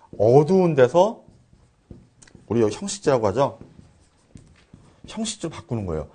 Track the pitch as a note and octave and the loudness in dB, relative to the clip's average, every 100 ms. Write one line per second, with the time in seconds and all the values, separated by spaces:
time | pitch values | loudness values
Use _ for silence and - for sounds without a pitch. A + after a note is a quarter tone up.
0 | _ - G#2+ C3+ D3+ F#3+ F3 C#3 B2 E3+ | _ -2 4 4 4 2 2 4 4 4
1 | G#3 A#3+ - _ _ _ _ _ _ - | 0 -2 -18 _ _ _ _ _ _ -20
2 | _ _ - - - A#2 G#2+ - G3 - | _ _ -20 -20 -6 0 0 -2 -10 -6
3 | D#3 B2+ G#2+ A2 C3 - - - - _ | -2 0 0 -2 -4 -6 -20 -20 -20 _
4 | _ _ _ - - _ _ - _ _ | _ _ _ -20 -20 _ _ -20 _ _
5 | - G#3 A3 - D#3+ - - A#2 F#2 D#2 | -16 -10 -10 -8 -12 -12 -10 -8 -6 -8
6 | D2 | -10